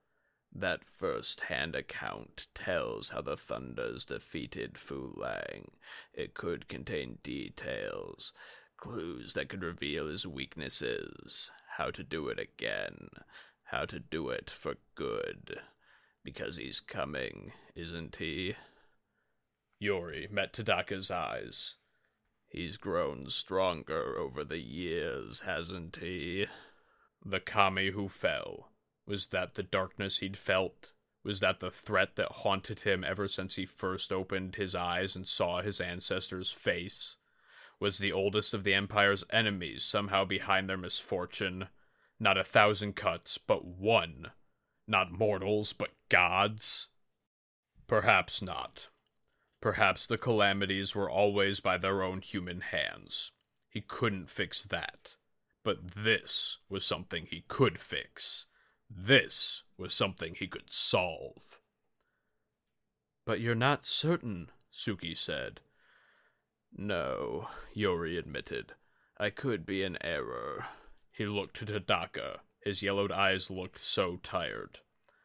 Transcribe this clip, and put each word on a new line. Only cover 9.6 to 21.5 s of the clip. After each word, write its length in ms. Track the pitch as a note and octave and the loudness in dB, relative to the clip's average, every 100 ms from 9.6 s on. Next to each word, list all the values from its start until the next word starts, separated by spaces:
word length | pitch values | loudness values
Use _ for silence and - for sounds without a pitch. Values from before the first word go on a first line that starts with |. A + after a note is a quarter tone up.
reveal 460 | E2+ E2+ C#2+ D2 D2+ | -6 -4 -2 -2 -2
his 180 | E2 F#2 | -2 -4
weaknesses, 1300 | C2+ C2 - C#2 - B1 G1+ G1+ G1+ - - - - - - | -4 -8 -6 -2 0 0 -2 -4 -10 -6 -4 -4 -8 -10 -4
how 160 | C2 | -4
to 100 | - | -4
do 260 | C2+ D#2 C2 | -6 -4 -2
it 120 | G1+ | -4
again, 680 | - - A1 G1+ G1+ G1+ G1+ G1+ - - - _ - | -6 -4 -2 -2 -4 -8 -16 -18 -20 -20 -20 _ -6
how 200 | C2 D#2 | -4 -2
to 140 | - | -6
do 300 | - E2 C2+ | -6 -4 -2
it 200 | A#1+ - | -4 -8
for 280 | - D#2+ - _ - | -8 -6 -8 _ -6
good. 680 | C#2 G#1+ G1+ G1+ - - - _ _ - _ _ | -4 -2 -4 -8 -10 -12 -14 _ _ -20 _ _
Because 320 | - - - D#2+ | -14 -8 -6 -6
he's 240 | B1 - | -2 -2
coming, 720 | - - C#2 C2+ A#1 G1+ - - - - | -2 -4 -2 -2 -4 -6 -16 -18 -16 -10
isn't 400 | E2 E2+ D#2+ - | -8 -8 -8 -6
he?" 400 | E2 D#2 F#2 - - _ _ _ _ _ _ _ _ _ _ - | -4 -2 -4 -6 -12 _ _ _ _ _ _ _ _ _ _ -4
Yori 480 | G2+ F#2+ E2+ D#2 D#2+ | 0 0 -2 -6 -4
met 260 | G2+ F#2+ | 0 0
Tadaka's 600 | - G#2+ F2+ - G2 G2 | -2 0 2 0 -2 -2
eyes. 640 | F2+ C#2+ A#1 A1 | 0 -2 -4 -6